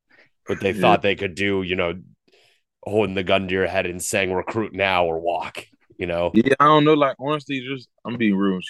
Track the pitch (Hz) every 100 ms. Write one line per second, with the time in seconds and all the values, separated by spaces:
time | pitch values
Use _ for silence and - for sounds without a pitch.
0 | _ _ _ _ - 95 98 101 113 101
1 | 101 95 98 82 101 98 90 92 87 90
2 | 87 _ _ _ _ _ _ _ - 107
3 | 98 95 92 95 92 95 87 95 90 90
4 | - 104 95 92 - 113 101 95 98 92
5 | 85 82 85 85 80 - - _ _ -
6 | 87 85 87 98 127 135 147 156 147 156
7 | 135 117 135 151 139 135 127 135 - _
8 | 110 120 110 95 98 92